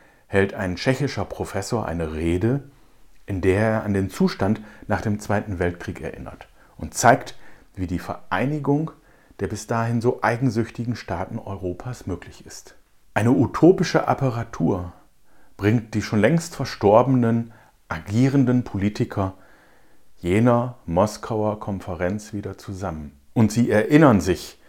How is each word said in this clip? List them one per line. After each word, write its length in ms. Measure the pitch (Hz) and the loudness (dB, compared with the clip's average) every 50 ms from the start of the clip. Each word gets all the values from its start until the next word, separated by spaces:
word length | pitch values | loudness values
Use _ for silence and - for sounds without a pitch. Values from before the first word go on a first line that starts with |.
| _ _ _ _ _ - | _ _ _ _ _ -2
hält 280 | - 98 98 101 - | 0 2 2 2 0
ein 200 | - 101 90 90 | -6 -6 -6 -6
tschechischer 480 | - - 131 131 131 147 127 - 113 95 | -2 0 0 0 0 -2 -4 -4 -6 -8
Professor 640 | - - - 92 - - 98 98 - 127 113 104 | -8 -6 -8 -8 -6 -6 -8 -6 -2 -4 -2 -2
eine 280 | - 82 85 82 78 78 | -2 -4 -4 -4 -4 -4
Rede, 500 | 78 82 85 85 92 104 120 131 143 135 - - _ _ _ _ - - - - - - - | -2 0 0 0 2 2 2 0 0 -4 -8 -20 _ _ _ _ -20 -20 -20 -20 -20 -10 -8
in 140 | 101 92 | -6 0
der 180 | 82 95 92 101 | 2 2 4 4
er 240 | 110 110 110 110 - | 4 2 0 0 0
an 100 | 104 98 | 0 0
den 160 | 98 95 98 | 0 0 -2
Zustand 500 | - - 185 185 - - 101 95 107 - - - - - - - | 0 0 0 0 2 0 0 0 0 -2 -4 -16 -20 -18 -6 -4
nach 140 | 107 98 | -4 -2
dem 180 | - 113 104 104 | -2 -2 -4 -4
Zweiten 400 | - - 104 104 113 110 95 85 | -2 -2 -2 -2 -2 -4 -4 -2
Weltkrieg 420 | 92 87 87 - - - 87 - | -2 -2 -2 -4 -10 -12 -10 -10
erinnert 460 | - - - - 65 - - - - - - - - _ _ - | -10 -12 -10 -10 -14 -14 -16 -18 -20 -20 -20 -20 -20 _ _ -12
und 180 | - 78 - | -12 -10 -6
zeigt, 420 | - - 117 127 - - - - - - - - - _ _ - | 4 6 6 6 6 4 -8 -14 -16 -16 -18 -18 -20 _ _ -10
wie 100 | - 92 87 | -8 -6 -4
die 120 | 90 82 | -4 -6
Vereinigung 920 | - - - - - - - 92 117 135 151 151 139 143 143 147 160 160 - - _ _ _ _ _ _ - - | -6 -6 -12 -12 -8 -4 -2 0 0 0 -2 -4 -2 0 0 0 0 -4 -8 -16 _ _ _ _ _ _ -12 -8
der 80 | 101 98 | -8 -6
bis 200 | 110 104 - - | -6 -8 -6 -4
dahin 340 | 120 117 117 117 117 117 | -4 -2 -2 0 -2 0
so 220 | 110 123 - - - | 0 0 0 2 0
eigensüchtigen 720 | 110 120 117 135 127 101 113 113 113 - - 120 117 117 | 0 0 2 0 0 0 0 -2 -4 -4 -8 -6 -6 -6
Staaten 420 | - - - 95 85 92 - 113 113 | -8 -6 -8 -6 -6 -6 -8 -8 -12
Europas 720 | - - 98 92 95 90 87 - - 127 123 - - 107 | -10 -10 -12 -8 -6 -8 -8 -6 -10 -12 -12 -10 -8 -8
möglich 380 | 90 85 - - - - - | -8 -8 -10 -16 -20 -20 -20
ist. 300 | - - - - - - - _ _ _ - _ - - | -20 -20 -20 -20 -20 -20 -20 _ _ _ -20 _ -6 -2
Eine 180 | - 107 117 | 0 2 4
utopische 760 | 135 - 120 - - - 156 160 - - 170 - - 156 - - | 4 4 4 2 2 6 6 6 8 6 2 0 0 -2 0 0
Apparatur 840 | 127 - 135 131 113 117 113 - - - 160 151 107 90 87 87 - - _ _ _ _ _ - - - - - - - | -2 0 0 -2 -2 -4 -8 -8 -6 -2 -2 0 0 -2 -4 -10 -12 -18 _ _ _ _ _ -20 -20 -20 -20 -20 -12 0
bringt 360 | 95 104 113 120 110 - - | 2 2 2 2 0 -2 -4
die 80 | 107 | -4
schon 180 | 101 - - 107 | -4 0 0 2
längst 360 | 101 120 160 170 - - - | 4 4 4 2 0 -2 -8
verstorbenen, 1000 | - 135 - - - - 98 104 117 123 135 131 127 120 113 113 117 117 113 - - _ _ _ _ _ - | -8 -8 -8 -6 0 4 6 6 6 6 6 4 2 4 2 2 0 -2 -4 -12 -20 _ _ _ _ _ -10
agierenden 760 | - 82 78 - 101 117 131 135 127 143 131 120 127 123 117 | -10 -10 -8 -4 0 2 2 4 4 4 4 4 4 2 0
Politiker 720 | - - 101 95 104 101 - 120 107 - 107 95 92 - - - - - _ _ _ - - - - - - - - - - | -2 -4 -2 -2 -2 0 0 -4 -4 -2 -4 -4 -4 -4 -10 -20 -20 -20 _ _ _ -20 -20 -20 -20 -20 -20 -20 -20 -18 -8
jener 600 | - 87 90 107 117 123 120 120 120 127 120 - - | -2 0 2 4 4 4 4 4 2 -2 -6 -10 -10
Moskauer 760 | - 82 90 101 107 - - - - 117 107 107 107 104 104 | -2 2 2 2 2 0 -6 -10 -6 -4 -2 -2 -2 -2 -4
Konferenz 720 | - - 101 92 - - 90 82 92 90 101 107 104 - - | -6 -8 -8 -8 -8 -8 -6 -4 -2 -2 -2 -4 -8 -8 -10
wieder 240 | 101 101 101 95 - | -10 -8 -8 -12 -12
zusammen. 640 | - - 101 90 101 92 82 78 76 73 - - _ _ - | -12 -12 -10 -8 -8 -8 -8 -8 -10 -14 -16 -20 _ _ 2
Und 180 | - 110 107 | 2 2 4
sie 180 | - 117 120 120 | 4 2 2 4
erinnern 520 | 107 107 110 - 147 151 160 139 113 95 | 4 2 4 6 6 6 8 8 6 6
sich 380 | 85 92 87 - - - - _ _ | 4 2 -2 -2 -2 -14 -18 _ _